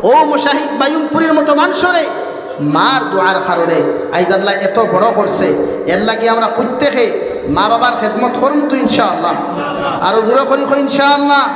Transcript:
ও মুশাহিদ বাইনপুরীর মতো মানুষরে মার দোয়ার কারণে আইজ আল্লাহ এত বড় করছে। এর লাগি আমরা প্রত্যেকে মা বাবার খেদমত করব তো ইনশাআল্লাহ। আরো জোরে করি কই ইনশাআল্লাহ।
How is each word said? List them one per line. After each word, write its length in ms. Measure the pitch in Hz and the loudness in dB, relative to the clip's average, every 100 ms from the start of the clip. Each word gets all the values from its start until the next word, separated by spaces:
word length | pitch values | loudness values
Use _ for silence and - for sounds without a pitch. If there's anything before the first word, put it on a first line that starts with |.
ও 220 | 196 285 302 | 4 4 4
মুশাহিদ 540 | 294 285 277 294 247 | 2 0 -2 -2 -2
বাইনপুরীর 540 | 269 311 302 302 320 | 0 0 -2 0 2
মতো 220 | 302 302 294 | 2 2 2
মানুষরে 500 | 339 - 359 349 285 - - - - - | 2 0 0 2 0 -4 -8 -10 -10 -4
মার 520 | 147 151 208 269 - | 0 2 2 2 0
দোয়ার 240 | 190 185 190 185 | 0 0 0 0
কারণে 600 | 170 165 160 - - - | 0 0 0 0 -2 -4
আইজ 180 | 175 185 | -2 0
আল্লাহ 220 | 190 202 | 0 0
এত 260 | 196 196 226 | -2 -2 0
বড় 320 | 214 180 220 208 | 0 2 2 0
করছে। 300 | 196 - - - - - - | -2 0 0 0 -2 -4 -2
এর 140 | 180 | 0
লাগি 300 | 214 220 226 | 0 0 0
আমরা 180 | 226 220 - | 0 0 -2
প্রত্যেকে 760 | 254 254 285 254 220 - - - - | -2 0 0 2 0 0 -4 -6 -4
মা 200 | 151 208 | 0 0
বাবার 220 | 233 247 233 | 2 0 0
খেদমত 320 | 214 214 247 - | -2 -2 -2 0
করব 200 | 269 294 285 | 0 0 0
তো 60 | 262 | 0
ইনশাআল্লাহ। 580 | 226 247 214 175 165 - - - - - 185 - 185 | 0 2 0 0 -2 -4 -4 -6 -6 -6 -6 -2 0
আরো 120 | 214 | 0
জোরে 200 | 220 247 277 | 2 2 2
করি 160 | 277 277 | 0 0
কই 100 | 277 | 0
ইনশাআল্লাহ। 680 | 277 277 277 285 285 285 247 | 0 2 2 2 2 2 0